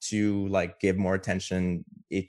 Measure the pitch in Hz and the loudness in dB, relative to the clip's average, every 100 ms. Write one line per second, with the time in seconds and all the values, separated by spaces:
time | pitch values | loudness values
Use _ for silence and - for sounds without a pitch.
0 | - 107 104 101 95 98 87 - 135 95 | -4 0 2 2 0 0 0 0 2 2
1 | 92 95 - 95 - 92 90 87 - - | 2 0 0 -4 -2 0 0 -2 -6 -20
2 | - 95 | -6 -4